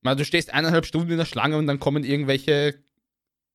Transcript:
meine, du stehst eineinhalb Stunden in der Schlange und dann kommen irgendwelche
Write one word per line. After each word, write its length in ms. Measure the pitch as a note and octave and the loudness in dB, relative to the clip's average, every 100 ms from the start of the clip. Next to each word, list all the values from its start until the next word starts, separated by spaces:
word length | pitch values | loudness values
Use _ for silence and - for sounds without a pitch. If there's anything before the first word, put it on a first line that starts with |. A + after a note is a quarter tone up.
meine, 140 | B2+ C3+ | 0 0
du 80 | |
stehst 280 | D3 E3+ - | 2 0 0
eineinhalb 340 | C#3 D#3+ E3 - | -2 2 2 2
Stunden 240 | E3 E3+ | -2 0
in 80 | E3 | -2
der 60 | |
Schlange 320 | E3 A#2+ B2 D#3 | -2 0 0 0
und 100 | D3+ | 0
dann 140 | C#3+ | 0
kommen 240 | D3+ D3 | 0 0
irgendwelche 760 | C3+ C#3+ C#3 C#3 C#3 D3 D3 C#3 _ _ _ _ _ _ _ | 0 -2 0 -2 0 0 0 -4 _ _ _ _ _ _ _